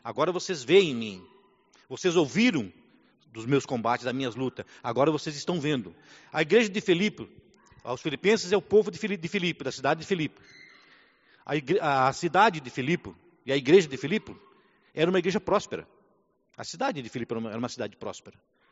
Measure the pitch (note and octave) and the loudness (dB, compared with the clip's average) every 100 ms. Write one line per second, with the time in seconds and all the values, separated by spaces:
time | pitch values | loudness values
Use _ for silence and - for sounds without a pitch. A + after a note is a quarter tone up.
0 | A#2 A2 D#3+ F3 - D#3+ A#2 F#3+ E3+ A#2+ | -8 -2 0 -2 -4 -6 4 4 4 -2
1 | A2 F#2 F#2 _ _ _ _ _ - B2+ | -8 -12 -18 _ _ _ _ _ -16 -4
2 | F3+ E3+ C#3 C#3+ B3 D#3+ G2 - _ _ | 0 2 2 2 2 2 -4 -10 _ _
3 | _ _ _ A2 A#2 C#3 - B2+ A2 B2 | _ _ _ -10 0 0 0 -2 0 -2
4 | B2 C3 C3 A2 B2+ - - - A#2+ A#2 | -2 -4 -6 -4 -6 -6 -16 -10 -4 2
5 | D3 D3+ D#3+ C#3+ - F3 D3 C3+ F2 - | 2 0 -4 -8 -4 -2 -2 -2 -4 -14
6 | - - - - D#3 G#3+ G#3+ F#3 - E3+ | -20 -20 -6 -2 4 4 4 0 2 2
7 | G#3 - A2 - - _ _ - A#2 B2+ | 2 -2 -16 -18 -20 _ _ -14 -8 -6
8 | D#3+ C#3 F#3+ A3 F3+ G3 - G#3 G3+ E3 | -4 0 2 2 2 0 4 4 4 -2
9 | G3+ G3 D#3+ G3+ F3 - C3+ - C#3 D#3+ | -6 -4 -4 -2 -2 -4 -6 -2 -2 0
10 | - F#3 D3 - - - - - _ - | -2 -2 -4 -6 -20 -20 -20 -20 _ -20
11 | _ _ _ _ - D3+ C3 G3+ D#3 C3+ | _ _ _ _ -6 -4 0 0 2 4
12 | C3 - E3+ F3+ A3 D#3+ B2+ - C3 F3 | 2 2 0 4 4 2 -8 -6 -2 -2
13 | G2+ - _ _ B2 C#3+ C3+ F#3+ D#3 C3 | -4 -18 _ _ -2 0 6 6 6 -4
14 | C#3+ G#3+ - F#2+ - _ _ _ _ D3 | -4 -4 -6 -20 -20 _ _ _ _ -2
15 | E3+ F#3 F3 F#3+ - F#3+ - E2 D#2 _ | 2 2 0 -2 0 -2 -2 -12 -12 _
16 | _ _ _ _ _ - A#2 E3 C4+ D#3 | _ _ _ _ _ -16 -12 -6 -4 -4
17 | A2+ A#2+ A2+ A2+ A2+ A2+ B2 - G#2 - | -8 -8 -6 -6 -6 -6 -6 -6 -10 -8
18 | G#2+ - - - _ _ _ | -12 -12 -18 -20 _ _ _